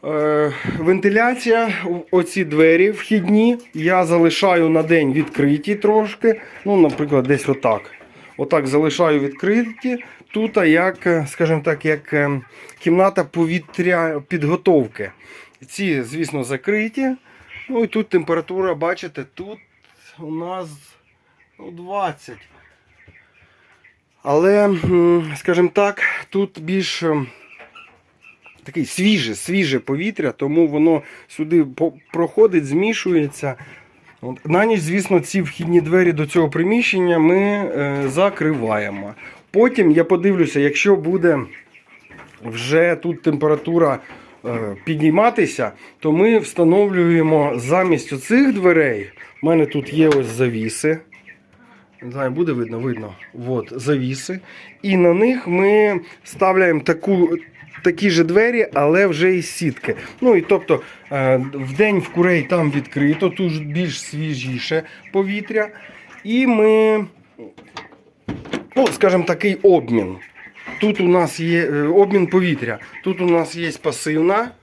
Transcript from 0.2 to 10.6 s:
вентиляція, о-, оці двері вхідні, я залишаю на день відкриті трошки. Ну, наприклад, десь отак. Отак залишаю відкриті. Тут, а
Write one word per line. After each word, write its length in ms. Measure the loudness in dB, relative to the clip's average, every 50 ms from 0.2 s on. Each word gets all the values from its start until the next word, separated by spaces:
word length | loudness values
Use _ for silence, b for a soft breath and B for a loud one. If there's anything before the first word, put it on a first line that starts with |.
| 0 0 2 2 0 0 -2 B B B B -4
вентиляція, 920 | 0 0 0 2 2 2 2 2 2 2 0 -2 0 0 0 2 2 -2 -4 -6 -6
о-, 160 | -6 -8 -8 -6 _
оці 340 | 0 0 0 0 -4 -4 -4
двері 460 | -2 2 4 6 6 6 6 4 2
вхідні, 680 | 0 -4 -4 -2 -2 0 2 2 4 4 4 4 2 0 -6 -14 _
я 320 | -4 -2 0 2 2 2
залишаю 640 | 2 4 4 4 4 2 2 2 2 2 4 2 2
на 140 | 2 2 2
день 300 | 2 2 2 2 2 0
відкриті 640 | 0 -2 -4 -2 -2 0 2 0 0 0 -4 -4
трошки. 680 | 0 0 2 2 2 0 -2 -6 -2 0 0 0 0 B B B B B
Ну, 120 | 0 4 4
наприклад, 460 | 4 4 2 -2 -4 0 2 0 2
десь 260 | 2 0 0 0 -2
отак. 420 | -4 0 0 0 0 0 -4 -12 -20 B B B B B B B B B
Отак 300 | -4 0 0 0 0 0
залишаю 520 | 0 2 2 0 0 2 2 2 2 2
відкриті. 840 | 0 -2 -6 -4 -2 0 0 0 0 -2 -8 -8 -6 -6 -6 -6 B B B B B _
Тут, 260 | -4 -4 -4 0 0
а 80 | 0